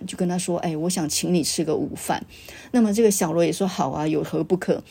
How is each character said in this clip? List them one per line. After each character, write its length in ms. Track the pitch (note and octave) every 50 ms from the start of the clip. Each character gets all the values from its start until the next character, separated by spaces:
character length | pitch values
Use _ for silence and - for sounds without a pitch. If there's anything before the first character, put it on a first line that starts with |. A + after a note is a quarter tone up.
| -
就 80 | - - -
跟 100 | F3+ F3
他 80 | F3
说 220 | F#3 - F3+ F3 -
：“哎， 160 | - E3+ D#3
我 140 | D3+ E3 F#3
想 180 | F3+ F#3 D#3 D3
请 240 | - - E3+ E3
你 100 | F3+ E3
吃 220 | C3 - - F#3 D#3
个 100 | D#3 D3+
午 160 | - D3 - -
饭。” 300 | - - - - - - - - - - - - - - -
那 100 | - B3
么 100 | A3 G#3
这 100 | G3+ A3+
个 80 | A3+ G#3
小 220 | G3+ - F3+ D#3+
罗 100 | D#3+ E3+
也 80 | E3+ D#3+
说 160 | E3 - G3 F#3
：“好 220 | - F#3+ C#3 C3
啊， 140 | D3+ D3+ D#3
有 160 | D#3 D#3 D3
何 220 | D#3+ - - D#3 D#3
不 140 | - F#3 F3+
可？” 240 | - F#3 - - - -